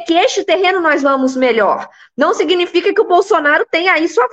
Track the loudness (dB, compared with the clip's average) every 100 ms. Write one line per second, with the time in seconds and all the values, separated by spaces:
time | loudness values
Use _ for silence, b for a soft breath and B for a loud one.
0 | 0 0 0 0 -2 0 0 0 0 0
1 | 0 0 -2 0 0 2 0 -2 -6 b
2 | b -4 -2 0 0 0 0 -2 0 0
3 | 2 2 2 0 2 0 0 -2 0 0
4 | 0 -2 -2